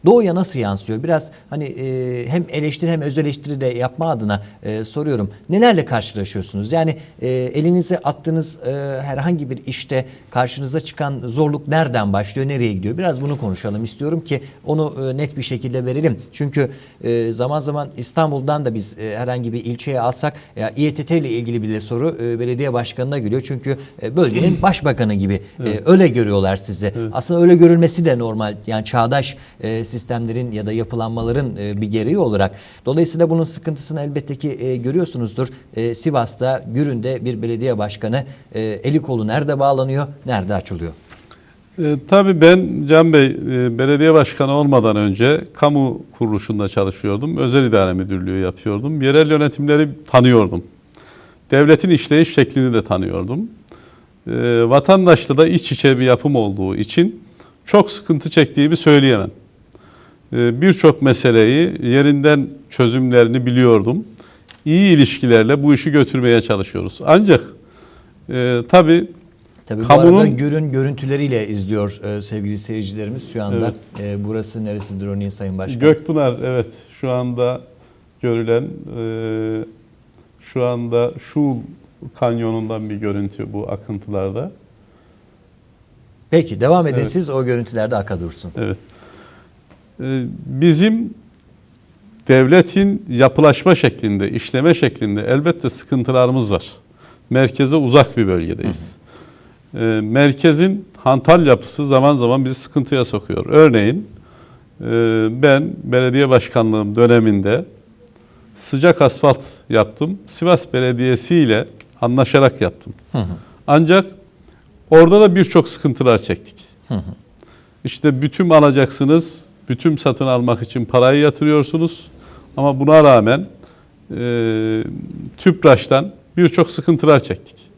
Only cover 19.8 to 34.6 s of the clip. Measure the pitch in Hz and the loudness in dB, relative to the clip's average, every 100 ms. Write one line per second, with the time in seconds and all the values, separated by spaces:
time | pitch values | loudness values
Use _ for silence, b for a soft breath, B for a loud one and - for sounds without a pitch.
19.8 | - 131 117 - 151 - B - 110 110 | -6 -4 -4 -4 -6 -8 B -8 -8 -2
20.8 | 151 147 131 165 139 117 117 120 107 107 | -4 -4 -2 -2 -2 -6 -4 -6 -4 -6
21.8 | 104 120 156 160 117 117 123 123 139 127 | -6 -4 -4 -4 -6 -4 -4 -4 -4 -4
22.8 | 120 - 127 143 104 127 131 131 135 135 | -6 -8 -6 -4 -4 -4 -6 -8 -6 -8
23.8 | B - 110 143 156 202 165 139 196 - | B -12 -6 0 0 2 0 0 0 0
24.8 | 143 123 113 104 98 98 B B 120 107 | -4 -2 -2 -2 -2 -4 B B -6 -4
25.8 | 101 175 175 120 107 101 95 98 - 90 | 2 4 4 2 0 0 0 -4 -6 -6
26.8 | 101 113 113 127 - 170 175 175 170 170 | -6 -6 -8 -6 -4 2 6 8 6 6
27.8 | 165 165 165 123 117 110 107 104 107 110 | 2 0 -2 -2 -4 -4 -6 -8 -8 -6
28.8 | 104 123 113 139 131 - b b 110 113 | -4 -2 0 0 -4 -10 b b -8 -6
29.8 | 110 123 - 120 117 113 123 107 104 113 | -8 -10 -8 -6 -6 -6 -6 -8 -6 -4
30.8 | 110 117 113 113 117 123 135 98 104 104 | -4 -6 -6 -6 -4 -4 -4 -6 -8 -6
31.8 | 107 110 110 196 131 101 95 B B B | -4 -2 -2 0 0 0 -2 B B B
32.8 | - 147 165 160 165 165 160 - - 147 | -4 0 -2 0 0 0 -2 -6 -10 -8
33.8 | - 156 147 143 139 135 151 - | -8 -8 -6 -8 -8 -8 -8 -6